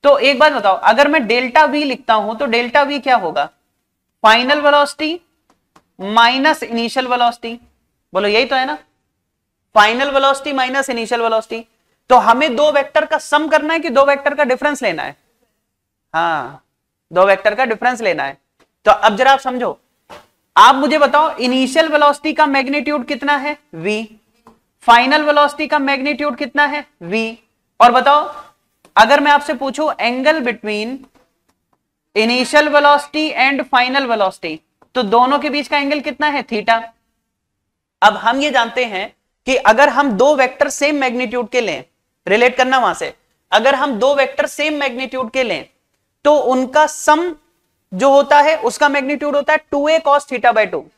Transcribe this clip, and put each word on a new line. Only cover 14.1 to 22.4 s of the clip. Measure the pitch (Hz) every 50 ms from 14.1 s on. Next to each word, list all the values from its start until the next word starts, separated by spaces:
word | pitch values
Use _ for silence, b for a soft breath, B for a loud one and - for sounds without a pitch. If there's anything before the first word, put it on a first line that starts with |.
| 285 277 277 285 285
का | 285 294
डिफरेंस | 240 254 247 285 294 294 - 254
लेना | 202 165 151 135
है? | 143 147 _ _ _ _ _ _ _ _ _ _ _ _ _ _ _ _ _ _ _ -
हाँ, | 160 170 170 165 147 127 127 143 - _ _ _ _ _ _ _ _ _ _
दो | 160 180 190
वेक्टर | 196 196 190 - 214 208
का | 214 262
डिफरेंस | 240 220 214 240 247 254 220
लेना | 233 190 170 151 139
है। | 139 139 _ _ _ _ _ _ _ _ _ _
तो | 214
अब | 208 - - 220 208
जरा | 196 254 269
आप | 277 262
समझो, | - 262 254 254 240 190 143 _ _ _ _ _ _ _ - - _ _ _ _ _ _ _
आप | - 214 247 277
मुझे | 269 285 277 294
बताओ | 311 285 254 285 294 311 311 -
इनिशियल | - 247 247 254 262 262 247 262 320 320
वेलोसिटी | 320 302 294 294 294 285 - - 311 294
का | -